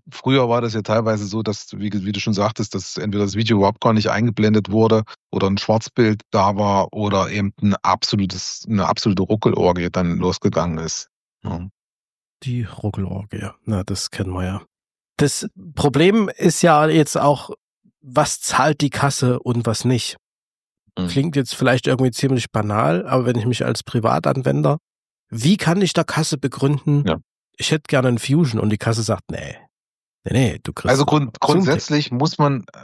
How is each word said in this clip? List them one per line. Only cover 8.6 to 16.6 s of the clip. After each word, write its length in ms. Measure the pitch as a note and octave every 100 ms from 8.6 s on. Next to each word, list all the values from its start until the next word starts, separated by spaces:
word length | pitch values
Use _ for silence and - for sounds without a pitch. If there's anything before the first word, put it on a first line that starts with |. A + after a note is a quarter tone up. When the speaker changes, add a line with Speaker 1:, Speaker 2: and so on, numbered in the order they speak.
| -
Speaker 1:
eine 180 | G#2 E2+
absolute 360 | - A2+ F#2+
Ruckelorgie 640 | F2+ A2 A2+ G2+ F2+ F2 F2
dann 260 | F2 F2 E2+
losgegangen 600 | F2+ - G2+ - E2+ D#2+
ist. 320 | E2 - - _ _ _
Ja. 240 | - E2+ F#2+ - _ _ _ _ _ _
Speaker 2:
Die 200 | C3 B2
Ruckelorgie, 840 | G#2+ - G#2 G2 F#2 F#2+ G2+ G2+ G2+ - -
na, 180 | G2
das 280 | G2 G2 -
kennen 200 | - F#2
wir 140 | F#2 F#2
ja. 160 | G2+ - _ _ _ _ -
Das 300 | C#3+ - G#3 - E3+ -
Problem 560 | D3 C#3+ F3+ A3 G3 -
ist 240 | F3 -